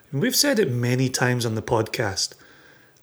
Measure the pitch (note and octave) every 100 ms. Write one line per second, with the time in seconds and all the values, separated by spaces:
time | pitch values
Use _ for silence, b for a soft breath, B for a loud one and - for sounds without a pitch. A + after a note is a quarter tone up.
0 | B C3+ A#3 B3+ C#4+ A3+ E3 A#2+ A#2+ B2+
1 | C3 - B2 B2 A#2 A2 - A#2 G#2+ -
2 | G#2+ F#2+ - - b b b b b b